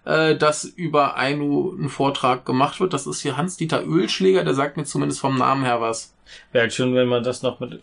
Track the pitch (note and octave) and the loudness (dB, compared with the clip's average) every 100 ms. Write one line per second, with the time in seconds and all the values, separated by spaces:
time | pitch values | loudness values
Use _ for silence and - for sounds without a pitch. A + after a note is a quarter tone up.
0 | - D#3 D#3+ D3+ D3+ D3+ F#3 - E3 D3 | -2 2 2 4 2 0 -8 -8 0 2
1 | C#3 - C3 D3 D3 C#3+ B2+ C3 C#3+ - | 2 0 -2 -2 0 0 -2 -4 -8 0
2 | C#3 C3+ C3 B2+ - B2+ C#3 - F#3 C#3+ | -2 2 0 0 0 0 0 0 -2 -2
3 | - - C#3+ C3 F3+ - D#3+ D3 D3+ D#3+ | -6 -6 -4 -4 -4 -4 -2 -2 0 0
4 | G#3+ - F#3+ F#3 D#3+ C3+ C#3+ - C#3 C#3+ | 0 2 4 4 2 0 0 -4 -6 -2
5 | C#3+ C#3 C3+ C3 B2+ C3+ B2+ A#2+ A2+ A2+ | -2 -2 -2 2 2 2 2 0 0 -4
6 | - _ - - - B2 A#2 - B2+ B2+ | -8 _ -20 -20 -2 0 2 0 0 2
7 | B2 B2 A#2+ A#2+ B2+ B2 B2 - | 2 2 0 -2 -4 -4 -10 -10